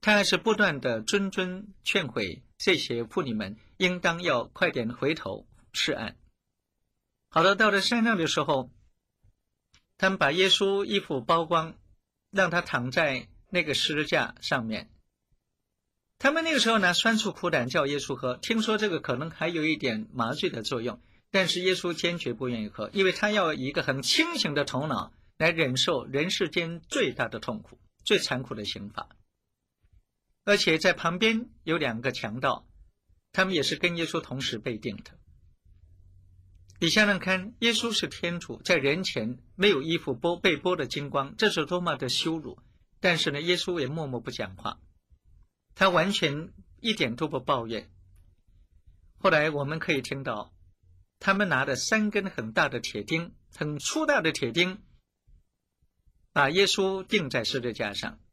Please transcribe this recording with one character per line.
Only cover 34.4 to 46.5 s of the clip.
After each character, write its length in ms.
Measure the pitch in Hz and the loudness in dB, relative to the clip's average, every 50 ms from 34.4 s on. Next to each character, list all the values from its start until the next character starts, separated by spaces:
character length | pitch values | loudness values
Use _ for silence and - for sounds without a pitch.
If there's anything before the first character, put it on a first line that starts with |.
时 160 | 135 - - 110 | -6 -4 -6 -4
被 200 | - 135 120 104 | -6 -6 -6 -6
定 180 | - 123 98 - | -6 -8 -8 -8
的。 140 | - - - - - - - - _ - - _ _ - - - - - - - - - - - - - - - - - - - - - - - | -14 -20 -20 -20 -20 -20 -20 -20 _ -20 -20 _ _ -20 -20 -20 -20 -20 -20 -20 -20 -20 -20 -20 -20 -20 -20 -20 -20 -20 -20 -20 -20 -20 -6 -2
你 80 | - 165 | 0 2
想 160 | 156 214 214 208 | 4 4 4 4
想 120 | 202 180 | 4 0
看， 340 | - 185 190 185 185 214 247 - | 0 0 0 0 -2 -6 -10 0
耶 140 | - 233 233 | 0 2 2
稣 180 | 220 - 233 | 2 0 0
是 160 | 214 - - 147 | -2 -2 -2 -4
天 320 | - - - 170 175 175 | -6 -6 -6 -4 -4 -4
主， 220 | - - 117 - - | -8 -10 -12 -12 0
在 140 | - 180 151 | 2 2 4
人 260 | 131 139 147 175 190 | 4 2 2 2 0
前 340 | - - - 110 113 127 - - - - | -4 -4 -4 -4 -4 -6 -8 -12 -20 -4
没 120 | - 180 214 | 2 4 4
有 120 | 196 139 | 4 4
衣 160 | 135 160 165 165 | 2 0 -2 -2
服 180 | - - 131 | 0 -4 -6
剥， 240 | - - 170 175 175 | 0 0 0 0 2
被 180 | - 196 165 139 | 2 2 2 2
剥 180 | - 180 180 | 2 0 0
得 100 | 165 143 | 0 -2
精 240 | 123 - 151 143 143 | -4 -4 -6 -6 -2
光， 260 | 120 143 135 139 - - | -2 -2 -2 -2 -2 2
这 120 | 226 208 | 2 2
是 160 | - - 156 | 2 2 -2
多 160 | - 185 180 | 0 0 0
么 140 | 175 175 151 | 0 0 -2
的 120 | 127 143 127 | -2 -2 -2
羞 300 | - - - 165 160 165 | -2 0 0 -2 -2 -2
辱。 220 | 147 117 - - - - _ _ _ _ _ _ | -6 -10 -14 -14 -20 -20 _ _ _ _ _ _
但 160 | - 185 175 160 | 2 2 2 2
是 140 | - 170 | 0 -2
呢， 100 | 139 143 | -2 -2
耶 140 | 160 170 180 170 | 0 0 0 0
稣 220 | - - 180 170 | 0 -2 -2 -2
也 80 | 139 127 | -2 -2
默 200 | 143 165 160 139 | -2 -4 -6 -4
默 120 | 127 120 | -6 -6
不 120 | 117 - | -6 -8
讲 240 | 120 - 110 95 95 | -8 -8 -8 -8 -8
话， 240 | 90 - - - - - - _ _ _ _ - _ _ _ - - - _ _ _ _ _ _ | -10 -10 -10 -10 -10 -16 -20 _ _ _ _ -20 _ _ _ -20 -20 -20 _ _ _ _ _ _
他 140 | - 190 196 | 2 2 4
完 220 | 180 170 160 190 | 4 4 2 2
全 420 | 202 - - 156 139 147 160 - | 0 0 0 0 -2 -2 -8 -12